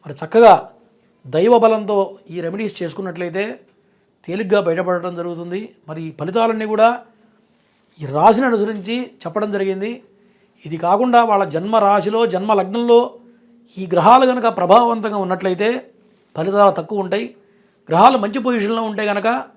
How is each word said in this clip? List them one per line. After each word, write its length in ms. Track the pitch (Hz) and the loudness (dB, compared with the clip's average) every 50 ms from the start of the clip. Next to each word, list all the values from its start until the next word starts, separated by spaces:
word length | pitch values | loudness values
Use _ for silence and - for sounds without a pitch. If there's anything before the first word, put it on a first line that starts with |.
మరి 120 | _ 147 131 - | _ -18 -14 -14
చక్కగా 320 | 165 160 - 226 240 214 180 139 - - _ _ _ _ _ _ _ _ _ _ _ 131 123 | -12 0 4 8 8 8 8 6 2 -12 _ _ _ _ _ _ _ _ _ _ _ -4 -2
దైవ 180 | 156 185 226 247 233 226 | 0 4 4 4 4 4
బలంతో 320 | 226 226 214 208 196 208 196 196 190 - - _ - 160 | 2 2 0 -2 -2 -2 -2 -2 -2 -8 -20 _ -14 -12
ఈ 20 | 175 170 | -10 -10
రెమెడీస్ 300 | 165 180 202 226 202 - - | -10 -8 -8 -8 -8 -8 -8
చేసుకున్నట్లయితే 640 | 180 165 143 - 190 185 165 175 180 175 165 190 202 226 254 - _ _ _ _ _ _ _ _ _ _ _ _ _ | -10 -10 -8 -10 -10 -10 -10 -10 -10 -8 -6 -8 -8 -8 -10 -16 _ _ _ _ _ _ _ _ _ _ _ _ _
తేలిగ్గా 340 | - 175 202 226 180 214 208 180 170 | -10 -8 -8 -2 0 0 0 0 0
బయటపడటం 460 | 165 175 180 180 180 175 170 180 175 170 | -2 -2 -2 -2 -4 -4 -4 -8 -8 -8
జరుగుతుంది. 400 | 175 175 170 165 170 175 175 - - - _ _ _ 151 | -8 -8 -10 -10 -10 -10 -10 -10 -10 -12 _ _ _ -14
మరి 120 | 156 165 165 160 | -12 -12 -12 -12
ఈ 20 | 151 - | -10 -10
ఫలితాలన్నీ 460 | 156 180 180 226 226 233 226 220 220 214 214 | -10 -4 -2 -2 0 0 -2 -4 -6 -4 0
కూడా 140 | 208 220 233 247 240 - _ _ _ _ _ _ _ _ _ _ _ _ _ _ _ _ _ _ 165 | 2 2 2 2 -2 -12 _ _ _ _ _ _ _ _ _ _ _ _ _ _ _ _ _ _ -16
ఈ 40 | 147 131 135 | -14 -6 -2
రాశిని 300 | 151 170 214 214 226 269 254 | 4 4 4 4 4 2 0
అనుసరించి 460 | 233 208 208 220 220 202 180 202 233 247 254 - _ _ - | 0 0 -2 -4 -4 -8 -8 -8 -8 -8 -8 -10 _ _ -14
చెప్పడం 260 | 170 160 214 214 214 202 | -8 -6 -6 -4 -4 -4
జరిగింది. 340 | 196 190 196 190 190 196 226 240 254 _ _ _ _ _ _ _ _ _ _ _ _ _ | -4 -4 -4 -4 -6 -6 -8 -10 -12 _ _ _ _ _ _ _ _ _ _ _ _ _
ఇది 100 | 151 165 160 170 | -12 -10 -4 0
కాకుండా 340 | 170 190 208 254 254 240 240 233 226 | 0 2 2 2 4 4 4 4 4
వాళ్ళ 140 | 208 196 196 160 143 | 2 0 0 -2 -4
జన్మ 200 | 160 185 208 226 220 202 196 | -6 -4 0 0 2 2 2
రాశిలో, 320 | 202 202 165 208 208 226 233 208 175 | 2 2 0 -2 -2 -2 -2 0 -2
జన్మ 180 | 180 196 214 214 196 | -4 -2 0 0 0
లగ్నంలో 400 | 185 190 202 233 240 240 233 233 247 - - - _ _ _ _ _ _ _ _ _ _ _ 185 | 0 -2 -4 -4 2 4 4 4 4 0 -10 -18 _ _ _ _ _ _ _ _ _ _ _ -14
ఈ 40 | 190 170 | -8 -2
గ్రహాలు 320 | 180 175 165 214 247 262 277 254 | 0 4 6 6 6 6 6 2
కనుక 160 | 247 247 226 226 - - | 0 0 -2 -2 -2 -2
ప్రభావవంతంగా 580 | 180 214 196 240 240 240 233 220 208 220 208 202 190 | 2 4 6 6 6 4 -2 -4 -4 -6 -4 -4 -4
ఉన్నట్లయితే 420 | 180 185 180 185 190 180 175 202 226 240 262 - _ _ _ _ _ _ _ _ _ _ | -4 -4 -4 -2 -4 -4 -2 -2 -4 -4 -4 -10 _ _ _ _ _ _ _ _ _ _
ఫలితాలు 360 | 156 165 196 196 202 202 196 - - | -8 -6 -2 2 4 4 4 2 0
తక్కువ 260 | 156 - 214 202 185 | -8 -8 -6 -6 -4
ఉంటాయి. 220 | 180 190 208 240 247 - _ _ _ _ _ _ _ _ _ _ - | -4 -4 -6 -6 -8 -14 _ _ _ _ _ _ _ _ _ _ -2
గ్రహాలు 280 | 160 170 185 254 262 247 202 | 2 6 6 6 4 2 -4
మంచి 140 | 214 208 269 220 | -4 -6 -4 -4
పొజిషన్లో 360 | 254 247 226 202 208 226 226 226 220 | -2 -2 -2 -2 -4 -4 -4 -6 -6
ఉంటే 140 | 208 196 214 208 | -6 -4 -4 -4
కనుక 160 | 202 202 196 226 240 269 - - _ | -4 -2 -2 -2 -4 -4 -8 -12 _